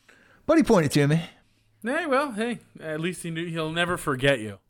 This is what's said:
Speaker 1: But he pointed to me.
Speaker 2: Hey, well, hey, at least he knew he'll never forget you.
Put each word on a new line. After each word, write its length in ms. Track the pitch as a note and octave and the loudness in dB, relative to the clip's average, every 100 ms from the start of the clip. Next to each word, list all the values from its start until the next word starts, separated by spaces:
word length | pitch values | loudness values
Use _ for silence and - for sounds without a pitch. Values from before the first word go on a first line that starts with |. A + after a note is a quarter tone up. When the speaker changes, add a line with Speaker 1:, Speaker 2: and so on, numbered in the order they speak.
| _ _ _ _ - | _ _ _ _ 2
Speaker 1:
But 100 | E4 | 4
he 60 | |
pointed 260 | A#3+ G#3 D3 | 6 4 4
to 140 | D3+ C#3+ | 2 2
me. 160 | D#3+ E3 - _ _ _ _ | 2 -2 -14 _ _ _ _
Speaker 2:
Hey, 220 | A3 D#4 E4 | -6 -4 0
well, 260 | C4 D4 | 0 0
hey, 260 | G#3 A#3 A3+ - - | -4 -6 -6 -12 -16
at 180 | D#3 D#3 | -8 -6
least 240 | F3 F3 | -4 -6
he 80 | E3+ | -8
knew 160 | D#3+ F3 | -8 -6
he'll 240 | E3 D#3 | -6 -4
never 260 | E3 F3 F3 | -2 -2 -2
forget 440 | D#3 C3 C#3 C3 | -2 0 2 2
you. 180 | G#2+ G2 _ | -2 -12 _